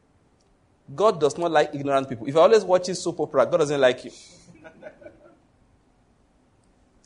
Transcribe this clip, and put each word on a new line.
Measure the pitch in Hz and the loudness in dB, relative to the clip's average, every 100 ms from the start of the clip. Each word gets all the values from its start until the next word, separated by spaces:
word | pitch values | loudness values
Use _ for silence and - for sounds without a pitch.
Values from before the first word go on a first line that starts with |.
| _ _ _ _ _ _ _ _ - | _ _ _ _ _ _ _ _ -14
God | 139 208 170 | -2 0 2
does | 147 156 | -2 -2
not | 170 | 0
like | 151 - | 0 0
ignorant | 143 139 139 135 | -4 -2 -2 -2
people. | 117 117 | -8 -2
If | |
you're | 151 | 4
always | 185 220 | 6 4
watching | 185 185 180 | 2 -2 -2
soap | 175 175 165 | -8 -8 -6
opera, | 151 135 - | -2 0 2
God | 170 | 0
doesn't | 147 143 | 0 2
like | 127 123 | 2 0
you. | 120 - - - - - | -8 -20 -20 -20 -20 -20
<laughs> | 320 - 311 - - - - _ _ _ _ _ _ _ _ _ _ _ _ _ _ _ _ _ | -20 -20 -20 -20 -20 -20 -20 _ _ _ _ _ _ _ _ _ _ _ _ _ _ _ _ _